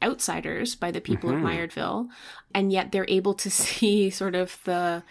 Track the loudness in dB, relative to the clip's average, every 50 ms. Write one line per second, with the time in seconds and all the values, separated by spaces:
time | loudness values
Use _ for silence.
0 | 0 0 0 0 -2 -2 -2 -4 -4 -4 -4 -4 -4 -4 -4 -4 -4 -4 -4 -6
1 | -4 -2 -2 -2 0 0 0 0 0 0 0 -2 -4 -6 -6 -6 -4 -4 -2 -4
2 | -4 -6 -8 -14 -20 -20 -20 -20 -12 _ 0 2 2 4 2 2 0 0 0 -2
3 | 0 2 2 4 4 2 0 0 -2 0 0 2 2 0 2 2 4 4 6 6
4 | 4 2 2 0 -2 -2 0 0 -2 -2 -4 -6 -4 -2 0 0 0 0 -2 -4
5 | -6 -12